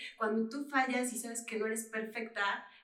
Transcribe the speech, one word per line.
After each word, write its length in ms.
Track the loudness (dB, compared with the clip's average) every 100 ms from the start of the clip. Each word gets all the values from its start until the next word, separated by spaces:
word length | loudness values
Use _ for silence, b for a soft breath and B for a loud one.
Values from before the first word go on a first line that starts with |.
| B 0
cuando 280 | 2 4 2
tú 180 | -2 0
fallas 420 | 2 4 2 2
y 40 | -2
sabes 260 | -4 -6 -4
que 120 | -2
no 60 | 0
eres 180 | 0 -2
perfecta, 800 | -4 -4 -4 -4 0 0 0 b b